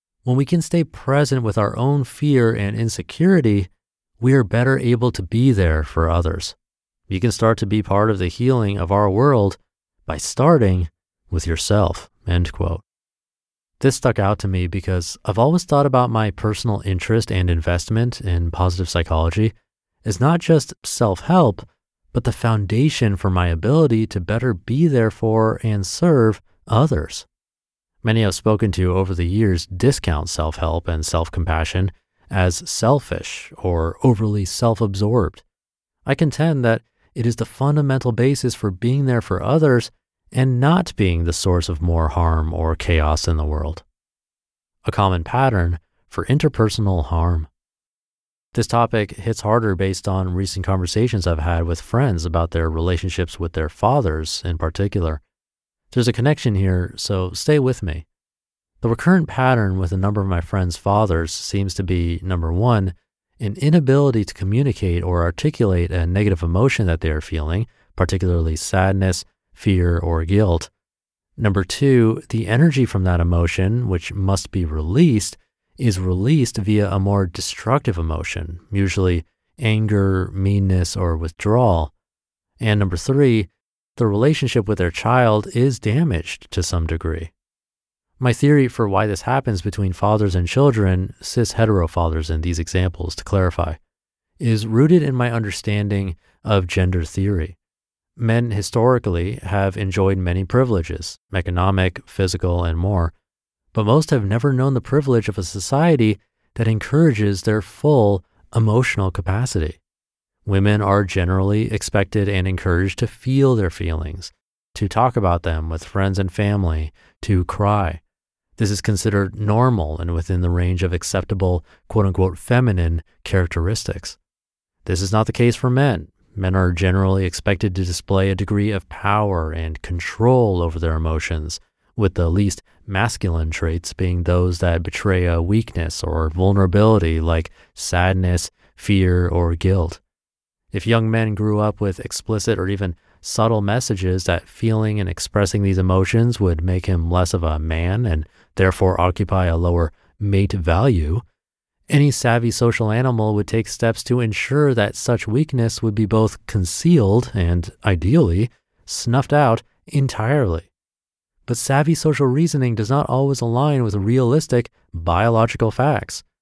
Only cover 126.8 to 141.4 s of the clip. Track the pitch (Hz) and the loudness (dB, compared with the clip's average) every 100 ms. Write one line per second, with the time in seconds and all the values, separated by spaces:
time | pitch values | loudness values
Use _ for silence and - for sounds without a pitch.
126.8 | 92 92 95 95 92 - - 98 107 90 | 2 2 2 2 0 -4 -4 -2 -2 -2
127.8 | 90 87 - 98 98 95 98 101 104 98 | -2 -4 -2 0 2 0 -2 -2 0 -2
128.8 | - - 101 104 104 90 80 80 80 80 | -8 -6 0 0 0 -2 -4 -6 -6 -8
129.8 | - 90 - - 117 127 113 90 85 82 | -8 -8 -8 0 4 4 4 2 0 -2
130.8 | 82 80 80 80 - 80 76 - - _ | -2 0 0 -2 -4 -6 -6 -12 -16 _
131.8 | _ - 101 - 85 90 101 - _ _ | _ -2 -2 2 0 2 0 -2 _ _
132.8 | - 95 117 - 95 82 80 - 82 85 | -6 -2 -2 -2 -4 -2 -2 -4 -4 -4
133.8 | - - 92 87 87 90 90 85 90 85 | -6 -4 -2 -2 0 2 2 0 0 0
134.8 | 85 - 104 92 90 85 85 107 113 87 | -4 -4 0 0 2 0 2 0 0 -6
135.8 | 80 - 82 80 80 80 95 98 95 98 | -6 -6 -4 -2 -2 2 2 4 4 4
136.8 | 107 110 85 80 80 82 80 - _ - | 6 4 2 0 0 0 -2 -12 _ -12
137.8 | - 87 90 95 90 87 - - _ _ | -4 0 2 2 0 0 -2 -12 _ _
138.8 | - 101 92 90 87 85 85 85 95 95 | 0 2 4 4 2 2 0 0 0 2
139.8 | 85 - _ _ _ _ _ _ _ 104 | 0 -6 _ _ _ _ _ _ _ -8
140.8 | 107 113 113 113 110 104 | 0 0 2 0 -2 -2